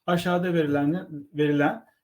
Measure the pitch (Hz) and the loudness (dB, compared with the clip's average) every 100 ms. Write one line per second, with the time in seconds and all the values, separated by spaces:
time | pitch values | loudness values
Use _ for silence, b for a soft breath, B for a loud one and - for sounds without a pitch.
0 | - 175 180 175 180 170 151 143 143 175 | -2 -2 0 0 0 0 0 2 0 -2
1 | - 151 - 147 147 143 143 226 b b | -6 -14 -12 -2 0 2 2 0 b b